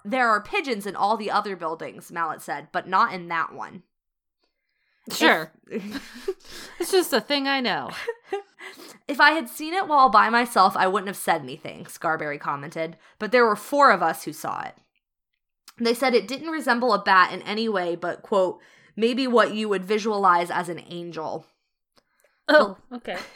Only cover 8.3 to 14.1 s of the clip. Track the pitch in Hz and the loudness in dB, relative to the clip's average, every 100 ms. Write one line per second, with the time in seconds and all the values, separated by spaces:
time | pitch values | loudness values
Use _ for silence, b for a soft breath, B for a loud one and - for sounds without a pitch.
8.3 | 403 392 _ 381 - - - - 269 294 | -10 -10 _ -20 -20 -20 -18 -6 4 4
9.3 | 311 240 - 311 359 370 302 262 208 214 | 4 -4 -10 -6 -4 0 6 6 6 4
10.3 | 233 247 233 202 196 190 202 196 185 - | 2 2 4 4 4 0 0 -4 -6 -2
11.3 | 165 135 135 - 78 - - 170 160 151 | -2 -2 -12 -14 -14 -16 -8 -4 -4 -4
12.3 | 143 165 143 139 170 160 165 b b 214 | -8 -6 -8 -8 -8 -8 -10 b b 0
13.3 | 247 240 208 - 285 277 196 170 | 4 4 2 -2 4 6 6 2